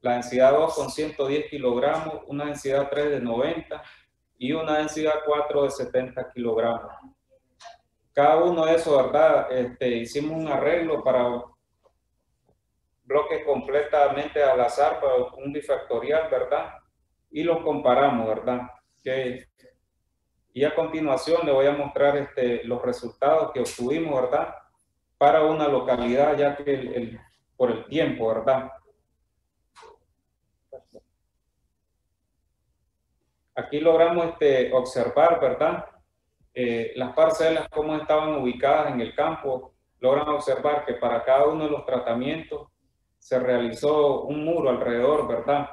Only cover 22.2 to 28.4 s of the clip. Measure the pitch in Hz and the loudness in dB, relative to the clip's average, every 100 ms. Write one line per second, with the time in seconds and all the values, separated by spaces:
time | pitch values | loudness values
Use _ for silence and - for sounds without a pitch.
22.2 | 135 - 123 117 117 120 127 120 117 - | -4 -2 -2 -2 -4 -4 -4 -6 -10 -2
23.2 | 139 - - 127 117 - 123 156 165 135 | 2 2 2 -4 -6 -4 -2 -2 0 -2
24.2 | 147 147 165 - _ _ _ _ _ _ | 0 0 -2 -10 _ _ _ _ _ _
25.2 | 143 156 156 156 147 131 123 120 120 127 | 4 6 4 2 2 0 0 0 2 2
26.2 | 147 143 143 143 143 135 123 120 113 - | 2 4 0 0 -2 -2 -2 -6 -8 -12
27.2 | - _ _ _ 123 110 - 156 - 123 | -20 _ _ _ 0 0 -4 -2 -2 0
28.2 | 113 110 | -2 0